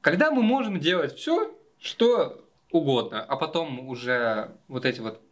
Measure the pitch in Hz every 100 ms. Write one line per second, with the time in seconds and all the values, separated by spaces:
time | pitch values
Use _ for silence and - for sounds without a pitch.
0 | 147 175 311 269 220 269 226 185 151 180
1 | 147 - - 339 440 - _ _ - -
2 | 233 233 147 - _ _ _ 165 143 123
3 | 113 110 - 139 156 170 160 127 131 120
4 | 123 123 117 110 - - _ 127 131 113
5 | 113 110 _